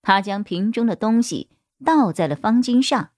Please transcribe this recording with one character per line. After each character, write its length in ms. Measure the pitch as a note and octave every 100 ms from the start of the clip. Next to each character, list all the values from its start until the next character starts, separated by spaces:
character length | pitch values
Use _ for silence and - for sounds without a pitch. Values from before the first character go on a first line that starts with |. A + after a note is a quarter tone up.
他 200 | - G3
将 220 | G3+ G3
瓶 260 | G#3 F3 G3+
中 160 | A3+ A#3
的 120 | F#3
东 260 | G#3+ A#3
西 260 | A#3+ B2+ - _ _ _
倒 280 | - D#4 A3
在 160 | D#3+ D#3+
了 80 | C#3+
方 260 | G#3+ A#3
巾 200 | B3 B3
上 300 | C4 B3+ -